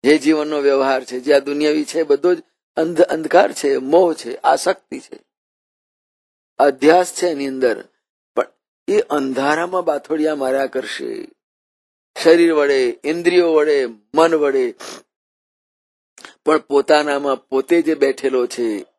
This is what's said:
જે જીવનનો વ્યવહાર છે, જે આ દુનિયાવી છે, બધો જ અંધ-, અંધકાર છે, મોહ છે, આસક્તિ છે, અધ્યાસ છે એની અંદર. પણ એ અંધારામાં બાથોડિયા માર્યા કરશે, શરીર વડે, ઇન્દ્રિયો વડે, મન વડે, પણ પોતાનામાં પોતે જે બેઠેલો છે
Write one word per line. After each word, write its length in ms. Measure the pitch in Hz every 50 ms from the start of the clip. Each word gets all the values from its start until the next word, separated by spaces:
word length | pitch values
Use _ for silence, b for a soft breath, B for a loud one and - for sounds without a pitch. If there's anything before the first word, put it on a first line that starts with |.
| -
જે 140 | 131 151 151
જીવનનો 420 | 131 151 160 151 151 151 156 147
વ્યવહાર 440 | 139 139 139 135 135 135 135 127 127
છે, 160 | - 127 127
જે 140 | 123 143 147
આ 40 | 139
દુનિયાવી 460 | 139 139 143 147 151 151 151 156 147
છે, 180 | - - 165
બધો 320 | 160 147 143 143 151 180 180
જ 80 | 165 - _ _ _ _ _ _
અંધ-, 280 | - 160 165 175 156 -
અંધકાર 480 | - - 160 156 147 - 175 196 -
છે, 240 | - - - 143 139
મોહ 380 | 127 131 135 151 175 190 170 156
છે, 220 | - - 117 123
આસક્તિ 640 | - - 135 147 - - 180 190 - _ _ 160 135
છે, 240 | - - - - _ _ _ _ _ _ _ _ _ _ _ _ _ _ _ _ _ _ _ _ _ _ _ _ _ _ _ -
અધ્યાસ 560 | 139 143 135 131 135 151 170 180 180 175 -
છે 120 | - -
એની 200 | 175 160 139 139
અંદર. 420 | 135 131 131 131 - - - - _ _ _ _ _ _ _ _ _ _
પણ 100 | - - - _ _ _ _ _ _ _ -
એ 120 | 196 214
અંધારામાં 840 | - - - 147 135 131 131 135 135 143 151 160 170 - 185 185 175
બાથોડિયા 500 | 160 147 143 - - 156 156 151 156 151
માર્યા 320 | 147 135 131 131 135 135
કરશે, 580 | 127 - 135 131 - - - - 60 55 - - 50 _ _ _ _ _ _ _ _ _ _ _ _ _ _ _ _ _ -
શરીર 300 | - 165 165 170 170 170
વડે, 480 | 160 151 143 143 139 135 127 120 113 - -
ઇન્દ્રિયો 480 | 143 160 175 170 170 180 180 175 170
વડે, 340 | 160 156 151 156 147 143 131 117 113 107 _ _ -
મન 200 | 156 165 165 165
વડે, 400 | 156 147 143 135 135 127 120 - _ - - - - _ _ _ _ _ _ _ _ _ _ _ _ _ _ _ _ _ _ _ _ _ _ _ B B B B B _
પણ 140 | 151 156 151
પોતાનામાં 920 | - _ 139 143 139 - 156 151 147 147 143 139 143 139 135 127 _ _
પોતે 340 | 135 131 131 - 170 170
જે 120 | 156 156 160
બેઠેલો 520 | 143 139 135 131 - - 135 131 127 123
છે 400 | 120 - - 120 113 107 98 - _ _